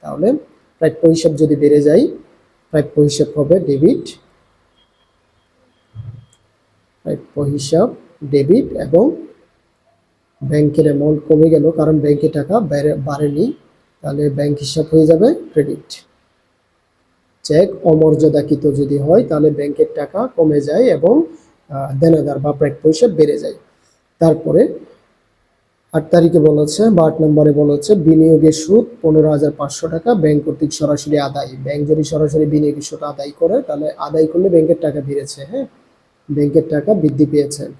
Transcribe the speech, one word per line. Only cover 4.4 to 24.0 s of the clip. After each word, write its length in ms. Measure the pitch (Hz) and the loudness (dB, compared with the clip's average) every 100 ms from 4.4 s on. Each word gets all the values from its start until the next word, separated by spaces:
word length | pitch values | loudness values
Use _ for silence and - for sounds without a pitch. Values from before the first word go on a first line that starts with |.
| _ _ _ _ _ _ _ _ _ _ _ _ _ _ _ - - - _ _ _ _ _ _ _ _ | _ _ _ _ _ _ _ _ _ _ _ _ _ _ _ -20 -20 -20 _ _ _ _ _ _ _ _
প্রাপ্য 320 | - - - - | -10 -10 -10 -8
হিসাব 460 | 143 143 139 160 233 - _ _ 147 | -6 -6 -2 0 0 -4 _ _ -4
ডেবিট 360 | 143 139 208 - - - | -2 2 2 2 -6 0
এবং 200 | 165 254 - - _ _ _ _ _ _ _ _ _ _ _ | 2 2 -2 -12 _ _ _ _ _ _ _ _ _ _ _
ব্যাংকের 440 | 135 147 151 151 151 | -4 0 0 2 0
অ্যামাউন্ট 300 | 143 143 151 - | 2 0 -2 2
কমে 200 | 156 160 | 4 4
গেল 160 | 165 156 | 4 2
কারণ 240 | 160 156 156 | 0 0 0
ব্যাংকে 300 | 147 143 156 | 0 0 0
টাকা 260 | 151 139 214 | -2 -2 -2
বেড়ে-, 380 | 185 143 147 151 139 | -2 -2 -2 -4 -6
বাড়েনি, 380 | 143 147 143 226 - _ _ _ _ | -4 -4 -2 -4 -4 _ _ _ _
তাহলে 220 | 151 143 147 | -10 -4 -2
ব্যাংক 260 | 135 147 143 | -2 -4 -4
হিসাব 260 | 139 - 151 | -6 -6 0
হয়ে 140 | 160 156 | 2 4
যাবে 220 | 165 220 339 - | 4 4 0 -4
ক্রেডিট। 360 | - 143 143 - - _ _ _ _ _ _ _ _ _ _ _ _ _ _ - | -2 -2 -6 -12 -20 _ _ _ _ _ _ _ _ _ _ _ _ _ _ -2
চেক 220 | 151 196 - | 0 0 0
অমর্যাদাকৃত 800 | - 156 156 151 156 151 - 143 151 135 | 0 4 4 4 2 0 -2 -2 -2 -2
যদি 180 | 139 143 | -2 -2
হয় 260 | 143 185 - | 2 2 2
তাহলে 200 | 151 151 | 0 0
ব্যাংকের 380 | 143 143 147 156 - | 0 -6 -2 -2 -2
টাকা 240 | 143 185 254 - | -8 -6 -8 0
কমে 240 | 160 147 | 0 0
যায় 240 | 139 160 254 160 | -2 0 2 2
এবং, 160 | 160 269 330 - _ _ _ | 2 2 0 -8 _ _ _
আহ, 200 | 139 135 135 | -10 -8 0
দেনাদার 380 | 165 160 143 139 | 2 4 0 -4
বা 120 | 143 143 | -4 -2
প্রাপ্য 240 | 147 143 156 | -4 0 0
হিসাব 240 | 156 240 160 | 2 0 2
বেড়ে 180 | 147 143 | 0 0
যায়। 140 | 151 - _ _ _ _ | -6 -12 _ _ _ _